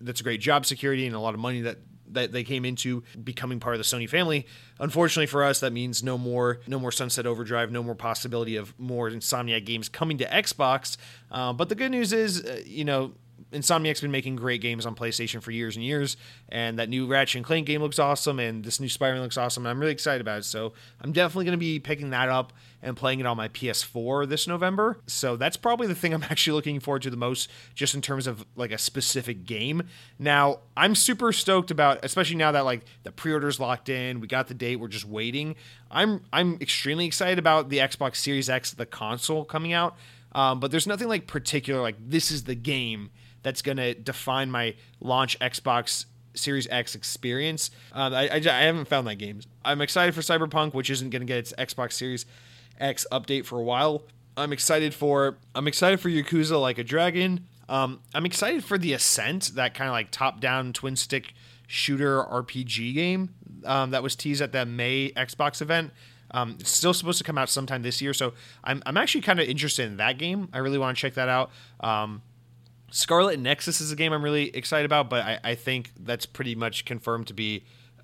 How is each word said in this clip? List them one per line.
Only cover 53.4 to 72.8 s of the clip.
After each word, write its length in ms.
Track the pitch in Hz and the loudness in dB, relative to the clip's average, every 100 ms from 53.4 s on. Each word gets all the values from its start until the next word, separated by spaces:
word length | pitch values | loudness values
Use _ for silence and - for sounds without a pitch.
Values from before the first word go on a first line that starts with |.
| 117 | -2
for 120 | 120 | -4
a 40 | |
while. 400 | 117 123 151 147 - - - - | 0 2 2 2 -4 -20 -12 -4
I'm 160 | 147 | -2
excited 400 | 143 - 156 156 | 0 4 4 4
for, 460 | - 147 139 139 - - | 2 4 6 4 0 -6
I'm 140 | 127 147 | -4 -2
excited 320 | 139 180 190 | 4 6 6
for 100 | 180 | 4
Yakuza 500 | 160 143 170 156 160 | 0 2 2 4 4
Like 180 | 131 117 | 2 0
a 60 | |
Dragon. 600 | 117 147 175 180 185 180 175 - - | 0 2 4 4 2 0 -4 -16 -2
Um, 320 | 135 131 131 - | 0 0 -2 -6
I'm 140 | 143 175 | -2 0
excited 380 | 175 208 330 | 0 0 0
for 120 | - 196 | 0 0
The 160 | 170 | 2
Ascent, 600 | 131 - - 110 180 185 | 2 2 2 0 -2 -2
that 180 | 120 123 | 0 -2
kinda, 200 | - 135 | 0 -2
like, 180 | 120 107 | 0 -2
top-down 640 | - 135 110 127 131 127 | 0 -2 0 0 0 -2
twin-stick 600 | 120 135 131 - 135 - - - - - | -4 -4 -4 -2 -4 -4 -14 -20 -20 -8
shooter 540 | - - 139 143 135 | -2 0 2 4 4
R 200 | - 123 | 2 -2
P 220 | 123 127 | -4 -6
G 280 | 123 110 117 | -4 -4 -2
game, 420 | 135 175 185 190 - - - | 0 2 0 -2 -8 -20 -10
um, 280 | - 135 131 | 0 2 2
that 100 | 131 | 0
was 140 | 131 - | 0 -2
teased 260 | 147 143 | -2 0
at 80 | 143 | 0
the 160 | 135 120 | 0 -2
May 440 | 120 123 135 135 | 0 0 0 0
Xbox 500 | - 127 - 147 - | -2 -2 0 -2 0
event. 300 | 151 165 160 - - - - | 0 0 0 -8 -20 -20 -6
Um, 240 | 127 120 - | -4 -2 -4
it's 120 | - | 0
still 220 | - 175 | 2 4
supposed 260 | 175 175 175 | 4 2 -2
to 60 | |
come 140 | - 147 | 0 0
out 100 | 131 | 0
sometime 340 | - 135 131 | 0 -2 -4
this 200 | 120 120 | -2 -2
year, 100 | 139 | -2
so 220 | 139 127 120 - - | 0 -2 -4 -14 -8
I'm, 180 | - 135 | -4 -4
I'm 120 | - 156 | 0 2
actually 260 | 294 302 | 2 2
kinda 260 | - 180 131 | 2 2 2
interested 380 | 139 147 - 120 | 0 0 0 -2
in 120 | 101 | 0
that 200 | 110 131 | 0 0
game. 300 | 165 190 185 | -2 -4 -4
I 60 | 131 | -4
really 180 | 135 139 | 0 0
wanna 180 | 131 | 0
check 200 | 127 135 | 0 -2
that 140 | 127 127 | 0 2
out. 240 | 127 131 - - - | 2 0 -6 -20 -6
Um, 420 | 113 107 107 104 - - _ - - - | 0 0 0 -6 -16 -20 _ -20 -20 -20